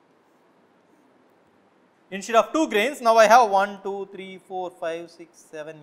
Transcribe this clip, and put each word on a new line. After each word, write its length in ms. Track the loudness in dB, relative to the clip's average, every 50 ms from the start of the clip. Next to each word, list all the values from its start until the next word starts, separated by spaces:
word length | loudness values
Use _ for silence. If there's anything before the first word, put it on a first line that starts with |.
| _ _ _ _ _ _ _ _ _ _ _ _ _ _ _ _ _ _ _ _ _ _ _ _ _ _ _ _ _ _ _ _ _ _ _ _ _ _ _ _ _ _
instead 240 | -14 -12 -6 0 2
of 160 | 2 2 2
two 160 | 0 -2 -2
grains, 320 | 0 0 -2 -2 -2 -4 -2
now 160 | 0 2 4
I 100 | 6 6
have 240 | 8 8 6 6 4
one, 300 | 2 0 0 -2 -6 -10
two, 280 | -12 -10 -10 -10 -12 -12
three, 300 | -14 -16 -18 -18 -18 -20 -20
four, 220 | -16 -14 -12 -12 -12
five, 400 | -12 -12 -10 -10 -10 -10 -12 -16
six, 360 | -20 -20 -20 -20 _ -20 -20 _
seven, 280 | -18 -18 -16 -16 -18 -20